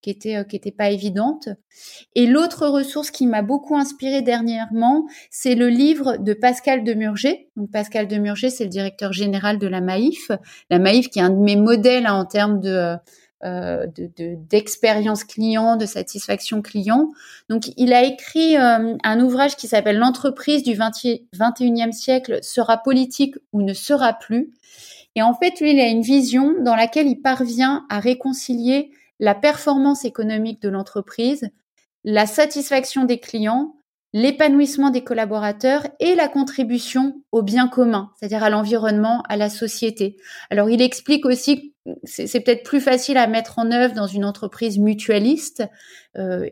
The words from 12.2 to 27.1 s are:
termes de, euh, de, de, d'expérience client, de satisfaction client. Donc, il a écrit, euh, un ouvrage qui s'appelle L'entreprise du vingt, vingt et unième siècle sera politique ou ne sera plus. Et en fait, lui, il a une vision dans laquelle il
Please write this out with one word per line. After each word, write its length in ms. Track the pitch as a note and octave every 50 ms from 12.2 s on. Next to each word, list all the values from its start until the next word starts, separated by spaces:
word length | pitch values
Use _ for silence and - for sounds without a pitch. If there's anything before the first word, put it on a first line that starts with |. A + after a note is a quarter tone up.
| F#3
termes 380 | F3+ - G#3 G#3 G#3 G#3 G3
de, 340 | F#3 G3 F#3+ F#3 F3 E3+ E3+ E3+ _ _ _ _ _ _ _ _ -
euh, 440 | F#3 F3+ F3+ F3+ F3 F3 E3+ - E3+
de, 220 | E3 F3 F3 E3+ E3+
de, 200 | - E3+ E3+ F3 E3
d'expérience 880 | D#3+ D#3+ - G#3+ G#3+ - - - - A3 G#3+ G#3+ G#3 G#3+ G#3+ G#3 -
client, 500 | _ - - A3 A3+ A3 A3 A3 A3+ A#3
de 100 | A3+ G#3+
satisfaction 760 | G3+ - G3 F#3 - - G#3 - - G3+ F#3+ - - A3+ G#3+
client. 500 | G#3 - - G#3 F#3+ G#3 A3+ C4 D#4 D#4 D4+ - - - - - _ _
Donc, 140 | A3 A3+ A3+ B3+ -
il 160 | - B3 B3
a 120 | B3 B3 B3+
écrit, 520 | C4+ C4 - - - - D#4+ D#4+ D#4+ D#4+
euh, 400 | D4 B3+ A#3+ A#3 A3+ A3+ A3+ A3+ - -
un 160 | A3 A3 A#3
ouvrage 380 | B3 B3+ B3 B3+ C#4 C#4+ C#4 -
qui 100 | - A3
s'appelle 300 | - G#3+ G3+ G#3+ G#3 G#3+
L'entreprise 680 | A#3 B3+ B3 - - C#4 C4+ - - - D4 D4 -
du 120 | B3 A3+
vingt, 180 | G3+ A3+ A3+ A3 - - B3 A#3 A#3 A#3 _ -
vingt 260 | F3+ A3 A#3+ A#3+ -
et 60 | B3+
unième 260 | B3 A#3 A#3 A#3 A3+
siècle 480 | A3 - - - B3+ B3+ B3+ B3 A3+ -
sera 360 | - - - - A#3 A#3 A3+ A3+
politique 580 | A3+ C4+ C4+ B3+ C4 B3+ - - C#4 C4+ C4+ - _ _
ou 120 | - G#3 G3+
ne 100 | F#3+ F#3+
sera 400 | - - - C#4+ C#4+ C4 A#3 A3
plus. 400 | - - - A3 A#3+ D4+ - _ _ _ _ _ - - - - - _ _ _
Et 60 | A3
en 120 | A3 A#3 A#3+
fait, 260 | A#3+ F4 F4+ F4+ -
lui, 140 | D#4 D4+ D4
il 60 | C#4
a 80 | B3+ A#3
une 140 | A3+ A3+ A3+
vision 520 | A3+ C#4 C#4 C4 A3+ A3+ B3+ C4+ C#4+ D#4+ F#4+ C4+
dans 140 | A#3+ A3+ A3+
laquelle 300 | A3+ A#3 - D4+ D#4
il 140 | C#4+